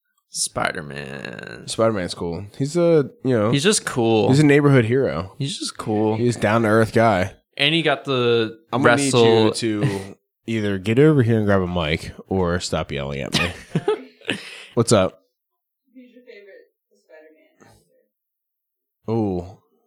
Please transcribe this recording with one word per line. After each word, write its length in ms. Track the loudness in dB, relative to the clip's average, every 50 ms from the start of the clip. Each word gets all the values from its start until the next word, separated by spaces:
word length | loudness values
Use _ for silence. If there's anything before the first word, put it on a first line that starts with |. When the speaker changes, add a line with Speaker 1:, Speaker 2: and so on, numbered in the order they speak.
| _ _ _ _ _ _
Speaker 1:
Spider-Man. 1300 | -10 -8 -8 -6 -6 -6 -6 -6 -8 -10 -12 -12 -12 -12 -12 -12 -12 -12 -14 -14 -14 -14 -16 -16 -16 -16 -14 -12
Speaker 2:
Spider-Man's 460 | -4 -2 0 0 0 -2 -6 -8 -8
cool. 320 | -8 -8 -8 -8 -8 -10 -14 -8 -8
He's 180 | -8 -4 -2
a, 340 | 0 2 2 2 2 2 0 -6 -8 -4
you 60 | -2 0 0
know, 120 | 0 0
Speaker 1:
He's 120 | 0 0 0
just 220 | 0 0 0 -2
cool. 420 | -4 -4 -2 0 2 2 4 4 4
Speaker 2:
he's 120 | 4 4
a 40 | 4
neighborhood 380 | 6 4 4 4 6 4 4 4
hero. 480 | 2 2 0 0 0 -2 -4 -6 -8 -10 -10
Speaker 1:
He's 200 | -8 -8 -8 -8
just 180 | -10 -10 -10 -10
cool. 380 | -6 -4 -2 0 0 0 0
Speaker 2:
He's 200 | 0 0 0 0
a 40 | 0
down-to-earth 520 | 0 0 2 2 2 4 4 4 2 2 2
guy. 420 | 2 4 4 4 2 0 -4 -6 -12 _ _ _
Speaker 1:
And 180 | -2 0 0 0
he 80 | 2 0
got 220 | 0 -2 -2 -2
the 540 | -4 -2 0 0 2 2 2 0 -2 -6 -10 _ _ -4
Speaker 2:
I'm 100 | 2 4
gonna 140 | 4 4
Speaker 1:
wrestle. 480 | 4 2 2 4 4 6 6 6 6 4
Speaker 2:
need 180 | 2 2 0 -4
you 180 | -4 -2 -2 -2
to 320 | -2 -2 -4 -8 -12 -16 -20 _ _
<laughs> 160 | _ _ _
either 320 | -6 -4 -2 -2 -2 -4 -4
get 200 | -2 0 2 4
over 240 | 4 6 6 4 4
here 140 | 4 2 2
and 80 | 2
grab 140 | 2 2 2
a 60 | 2
mic 460 | 0 -2 -2 -2 -2 -2 -4 -4 -10 -14 -16 -8 -4
or 300 | -2 -2 0 0 -2 -2
stop 300 | -4 -4 -4 -4 -4 -6
yelling 300 | -6 -8 -6 -8 -8 -8
at 120 | -8 -6 -4
me. 180 | -4 -4 -4 -6 -10 -18 -8 -8 -4 -2
Speaker 1:
<laughs> 920 | -2 -4 -4 -6 -14 _ _ -10 -10 -10 -10 -12 -16 -18 -20 -20 -8 -4
Speaker 2:
What's 180 | -2 0 2 2
up? 300 | 2 2 0 -4 _ _ _ _ _ _ _ _ _ _ _ _ _ _ _ _
Speaker 3:
Who's 160 | -20 -20 -20 _
your 100 | -20 _
favorite 460 | -20 -20 -20 -20 -20 -20 -20 -20 _ _ _ _ _ _ _ _
Spider-Man 640 | _ -20 -20 -20 -20 _ _ _ _ _ _ -20 -20 _ _ _ _ _ _ _ _ _ _ _ _ _ _ _ _ _ _ _ _ _ _ _ _ _ _ _
actor? 60 | -6 -4
Speaker 2:
Ooh, 460 | -2 -2 -2 -4 -6 -8 -10 -16 -20 _ _ _ _ _